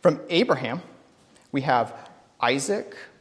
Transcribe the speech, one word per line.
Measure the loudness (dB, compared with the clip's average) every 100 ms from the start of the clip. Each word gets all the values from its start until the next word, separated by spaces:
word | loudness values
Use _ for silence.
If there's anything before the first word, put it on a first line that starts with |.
from | 4 2 0
Abraham, | 2 2 0 -2 -6 -10 -20 _ _ _ _ _
we | -4
have | 2 2 2 -6 -20 -20 _ _
Isaac | 0 0 0 -4 -4 -16 -20 _